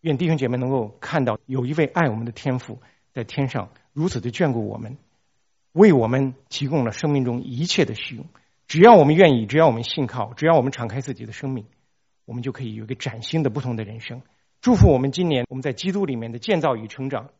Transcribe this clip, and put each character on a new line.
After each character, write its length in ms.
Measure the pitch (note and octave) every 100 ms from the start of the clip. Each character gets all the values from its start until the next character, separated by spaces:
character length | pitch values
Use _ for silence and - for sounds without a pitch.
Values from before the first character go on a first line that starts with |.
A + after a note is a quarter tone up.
愿 140 | D#3+ C3+
弟 120 | D3+
兄 80 | D#3
姐 100 | B2+
妹 100 | B2
能 140 | B2+
够 260 | C3+ G#2+ -
看 240 | - D#3
到 160 | A#2+ G#2+ -
有 200 | C3 B2
一 80 |
位 120 | D3+ D3
爱 220 | - D#3
我 60 |
们 100 | G#2+
的 60 | A#2
天 300 | A2+ C#3+ B2+
父 180 | - A2 _ _ _
在 120 | -
天 240 | A2+ - C3+
上 220 | B2+ F#2+ _ _
如 160 | C#3+ E3+
此 120 | G3
的 100 | B2
眷 220 | A2 E3
顾 160 | A#2 G#2
我 100 | G#2
们， 180 | A2 C3+ _ _ _ _ _ _ _
为 200 | D#3+ G#3+
我 140 | C#3+ A2+
们 300 | B2+ C3+ B2+ _
提 200 | - C#3+
供 160 | D#3
了 80 | A#2
生 180 | G#2+ D#3
命 140 | C#3+
中 180 | B2 A#2+
一 220 | B2+ A#2+ F3
切 180 | -
的 120 | D3 G#2+
需 180 | -
用。 100 | A#2 - _ _ _ _
只 120 | D3+
要 140 | G#3+
我 80 | A3
们 140 | C#3+ D#3
愿 180 | F3+
意， 120 | B2 G#2
只 100 | C#3+
要 80 | D#3+
我 60 |
们 100 | A2+
信 240 | A#2+ - B2
靠， 260 | A#2 G#2+
只 120 | A#2+ D#3
要 80 |
我 80 | E3
们 80 | B2+
敞 160 | C3+ A#2
开 140 | C3
自 120 | C3+
己 140 | C3 A#2
的 60 |
生 180 | G#2+ C#3
命， 160 | C3 G#2 _ _ _ _ _
我 80 | -
们 120 | A#2
就 80 | B2
可 100 | -
以 100 | A#2+ A2
有 80 |
一 20 | A2
个 80 |
崭 260 | B2+ - A2
新 220 | A2+ D#3+
的、 80 | C3+
不 100 | A2+
同 140 | B2+
的 80 | A2+
人 160 | G#2 A2
生。 240 | - A#2 - _ _ _
祝 160 | - A3
福 160 | F#3+
我 40 | C3+
们 140 | C3+
今 180 | C3+ F3
年 160 | C#3 A#2+
我 80 | C3
们 60 |
在 100 | C3+
基 180 | B2 F3+
督 160 | F#3+ F#3+
里 80 |
面 160 | A#2+ A2+
的 80 | A#2
建 220 | - F#3
造 160 | D#3 A#2+
与 100 | A2
成 240 | - C3+
长 200 | C3 - _